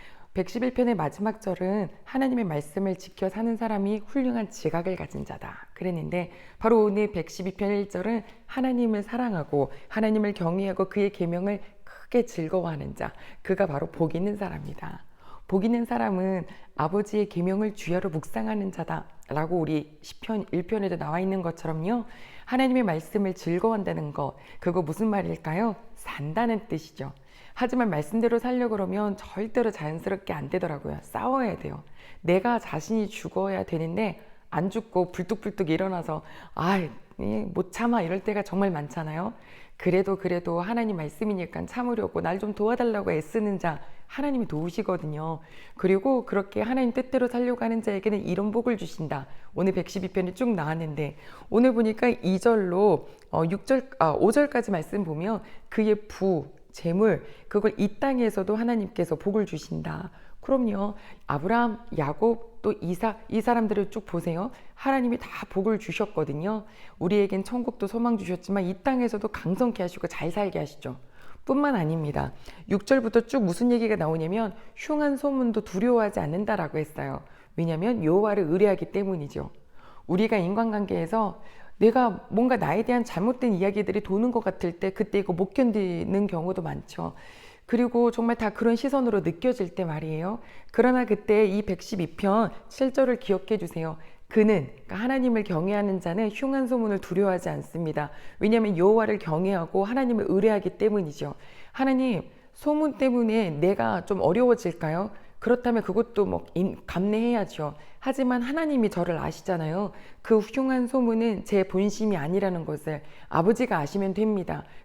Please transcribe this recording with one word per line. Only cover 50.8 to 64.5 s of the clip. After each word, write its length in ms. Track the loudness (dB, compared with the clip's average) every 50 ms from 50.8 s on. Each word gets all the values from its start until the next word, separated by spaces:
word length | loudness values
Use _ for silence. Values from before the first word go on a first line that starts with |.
| -4 -4 -4 -4 -4 -4 -6 -10 -16 -18 -18 -18 -6 0
오늘 240 | 4 6 6 6
보니까 360 | 6 6 4 2 2 4 2 2
이 300 | 2 2 2 2 2 4
절로, 720 | 6 6 6 6 4 2 4 4 6 6 6 4 2 -6 -16 -20 -10 -2
어, 140 | 0 0 2 2
육 140 | 0 -2 0
절, 240 | 2 2 2 2 -2 0 2
아, 120 | 4 4
오 180 | 4 6 4 6
절까지 400 | 6 6 4 4 2 -2 0 0
말씀 340 | -2 -2 -2 -2 -2 -2 -2
보면 380 | -2 -4 -4 -2 -2 -2 -4 -6 -10 -14 -16 -14 -4
그의 240 | 0 2 4 4 2 2 0
부, 400 | -8 -4 0 2 2 2 2 0 -4 -12 -20 -20 -20
재물, 520 | -14 -6 -2 0 2 4 4 4 4 2 -2 -8 -16 -16 -8 -2
그걸 240 | 0 2 2 2 2 2
이 200 | 0 0 0 0
땅에서도 560 | 0 2 2 2 2 2 2 0 0 0 0
하나님께서 640 | 0 0 0 0 0 -2 -2 -2 -2 0 0 -2
복을 300 | -2 0 0 2 2 0
주신다. 640 | 0 -2 -8 -8 -6 -6 -6 -4 -6 -6 -6 -8 -10 -14 -16 -18 -16 -16 -10
그럼요. 500 | 0 2 2 2 4 2 0 0 -2 -4 -4 -8 -14 -18 -18 -10 -6
아브라함, 540 | -4 -4 -2 0 2 2 4 2 2 0 -4 -8 -6 -4
야곱, 640 | -2 -2 -2 0 2 2 2 2 0 -4 -10 -12 -4
또 120 | -2 -2 -2 0
이삭, 420 | -2 -4 -2 0 0 -2 -2 -4 -6 -4
이 120 | -2 0
사람들을 500 | 2 2 2 4 2 2 2 0 0 -2
쭉 140 | -4 -8 -8
보세요. 460 | -6 -6 -4 -2 -2 -2 -2 -4 -6